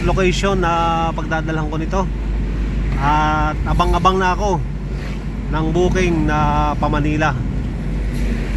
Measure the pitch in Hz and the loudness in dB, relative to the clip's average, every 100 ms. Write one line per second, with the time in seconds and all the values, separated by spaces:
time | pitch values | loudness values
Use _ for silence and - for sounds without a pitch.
0 | 175 180 185 - 196 190 170 170 165 165 | 0 2 2 2 2 2 2 2 0 0
1 | 165 160 160 160 156 160 151 156 156 190 | -2 -2 -2 -2 -2 -2 -2 -4 -2 -2
2 | 180 - - - - - - - - 135 | -2 -2 -2 -2 -2 -2 -2 -2 -2 0
3 | 139 151 151 151 151 147 - 156 175 160 | 2 2 2 0 0 0 0 0 2 2
4 | 180 190 185 180 202 165 123 - - - | 2 2 2 0 0 0 -2 -6 -6 -6
5 | - - - - - 151 160 160 180 180 | -6 -6 -6 -6 -4 -2 0 2 2 2
6 | 180 165 151 151 147 147 151 139 151 151 | 2 2 2 2 2 2 2 0 0 2
7 | 147 147 156 131 - - - - - - | 0 2 0 0 -2 -2 -4 -4 -2 -2
8 | - - - - - | -2 0 0 0 -2